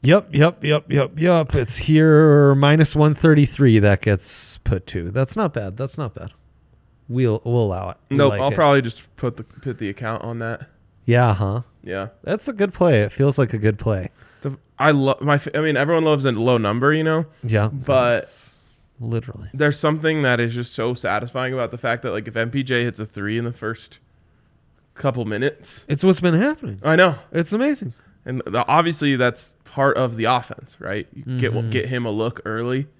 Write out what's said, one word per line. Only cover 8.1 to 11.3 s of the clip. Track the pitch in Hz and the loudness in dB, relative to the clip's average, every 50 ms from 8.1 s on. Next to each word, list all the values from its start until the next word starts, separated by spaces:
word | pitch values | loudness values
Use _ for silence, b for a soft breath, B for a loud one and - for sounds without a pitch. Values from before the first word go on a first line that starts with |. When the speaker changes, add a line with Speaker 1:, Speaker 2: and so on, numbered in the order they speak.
| 139 | 0
Speaker 2:
Nope, | 143 143 139 | 2 2 2
Speaker 1:
like | - 104 | 2 2
Speaker 2:
I'll | 131 143 139 | -2 -2 2
Speaker 1:
it. | |
Speaker 2:
probably | - 160 143 143 139 123 | 4 4 4 4 4 2
just | 117 - - - _ _ | -2 -8 -12 -20 _ _
put | - - 123 117 | -6 -6 -6 -6
the, | - 117 | -8 -18
put | _ _ - - 135 117 - | _ _ -12 -10 -10 -8 -8
the | 113 98 | -8 -8
account | 101 - 127 110 113 - - | -8 -8 -8 -8 -8 -6 -8
on | 113 117 117 | -10 -10 -8
that. | 113 113 117 - 139 _ _ _ _ _ _ _ _ | -8 -8 -10 -10 -14 _ _ _ _ _ _ _ _
Speaker 1:
Yeah, | - 117 120 123 117 | 2 4 4 6 4